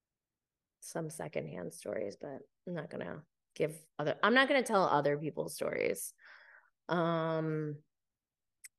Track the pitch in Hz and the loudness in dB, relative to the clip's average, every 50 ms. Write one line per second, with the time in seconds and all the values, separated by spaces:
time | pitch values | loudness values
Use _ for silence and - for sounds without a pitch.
0 | _ _ _ _ _ _ _ _ _ _ _ _ _ _ _ _ - - - 165 | _ _ _ _ _ _ _ _ _ _ _ _ _ _ _ _ -14 -8 -6 -6
1 | 165 151 - - 165 151 - 151 - 151 - - 175 170 - - - - - - | -6 -6 -6 -8 -8 -4 -4 -4 -4 -6 -8 -8 -10 -10 -10 -10 -8 -6 -6 -4
2 | - - - - - 147 135 - - _ _ _ - 185 175 160 - - - - | -4 -6 -8 -10 -12 -12 -12 -12 -14 _ _ _ -10 -8 -8 -8 -8 -8 -8 -8
3 | - - - 156 - _ _ _ _ _ - - 156 151 156 - - _ _ - | -8 -8 -10 -12 -14 _ _ _ _ _ -4 -2 -2 -2 -2 -6 -16 _ _ -4
4 | 151 147 - - - 214 240 262 269 254 285 262 220 - 220 190 175 - 143 143 | -2 -2 0 2 4 4 6 6 6 6 4 2 4 4 4 4 6 6 6 6
5 | 139 147 147 151 160 143 - 156 156 170 - - - - - - 50 - - - | 4 4 2 2 0 -4 -2 -2 -4 -4 -4 -4 -2 -2 0 0 0 0 0 -2
6 | - - - _ - - - - - - - - _ _ _ _ _ - 165 175 | -6 -10 -12 _ -20 -20 -20 -20 -20 -20 -20 -20 _ _ _ _ _ 0 2 2
7 | 165 170 170 160 160 165 160 160 160 156 156 156 156 151 147 147 _ _ _ _ | 2 2 2 2 0 0 0 0 0 0 0 -2 -2 -4 -6 -8 _ _ _ _
8 | _ _ _ _ _ _ _ _ _ _ _ _ - - _ | _ _ _ _ _ _ _ _ _ _ _ _ -20 -20 _